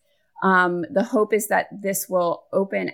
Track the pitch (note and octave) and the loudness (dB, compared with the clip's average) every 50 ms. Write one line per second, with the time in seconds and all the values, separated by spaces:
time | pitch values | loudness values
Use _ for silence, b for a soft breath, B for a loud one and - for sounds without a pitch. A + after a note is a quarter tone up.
0 | _ _ _ _ _ _ _ - - F#3+ F#3+ F3+ F3+ F3 F3 F3 E3+ - C#4 F#3+ | _ _ _ _ _ _ _ -2 2 4 4 4 4 2 0 -2 -6 -2 -2 -2
1 | A3 A#3 C4+ A3 G#3+ G#3+ A3+ G#3 G#3+ - F#3+ F#3+ - - - G3+ G3+ G3 G3 F#3+ | 0 2 2 0 2 2 0 -2 0 0 0 0 0 -2 -8 -8 -6 -4 -4 -4
2 | - - F#3 F3+ F3 E3+ D#3+ - - _ - F#3 G3 F#3+ G#3 G3 F#3 - | -4 -2 0 0 0 0 -2 -4 -8 _ -2 -2 -2 0 -2 -4 -4 -4